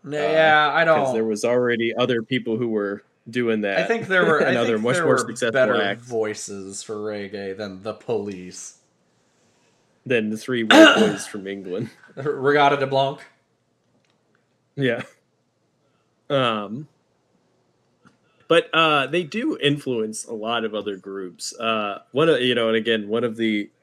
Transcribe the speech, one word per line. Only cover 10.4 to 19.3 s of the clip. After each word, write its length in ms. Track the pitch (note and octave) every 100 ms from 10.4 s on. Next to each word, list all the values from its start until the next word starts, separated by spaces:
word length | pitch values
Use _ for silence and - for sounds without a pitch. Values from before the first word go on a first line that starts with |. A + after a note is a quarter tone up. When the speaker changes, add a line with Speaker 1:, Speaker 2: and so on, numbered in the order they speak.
| - B2 A2
Speaker 2:
white 300 | D4+ D#4 -
Speaker 1:
<coughs> 40 |
Speaker 2:
boys 260 | A3 - -
from 220 | G#2 F#2+
England. 420 | G2 F#2+ F#2 A2 - - -
Speaker 1:
Regatta 580 | C#3+ C#3+ C3+ C#3+ C#3+ C#3+
de 100 | C3+
Blanc. 360 | C3+ C#3 D3 - _ _ _ _ _ _ _ _ _ _ _ _ _ _ -
Speaker 2:
Yeah. 280 | C3 A#2 - _ _ _ _ _ _ _ _ _ _ _ _
Um, 600 | C#3 B2 G#2+ G2+ A#2 D3+ _ _ _ _ _ _ _ _ _ _ _ _ _ _ _ _
but, 200 | E3+ E3
uh, 340 | D#3+ D#3+ D3 C3
they 160 | E3+
do 340 | D#3+